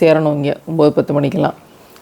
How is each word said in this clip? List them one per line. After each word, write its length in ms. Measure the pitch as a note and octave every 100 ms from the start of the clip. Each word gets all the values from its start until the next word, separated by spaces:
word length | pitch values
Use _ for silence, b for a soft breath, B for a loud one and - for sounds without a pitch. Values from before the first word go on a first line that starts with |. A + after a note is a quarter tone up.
சேரணும் 320 | E3 D#3 D#3
இங்க, 240 | D3 C#3+ - -
ஒன்பது, 260 | D#3+ D3+
பத்து 200 | D#3 C3+
மணிக்கெல்லாம். 420 | C#3+ C#3+ - D3+ - b b b b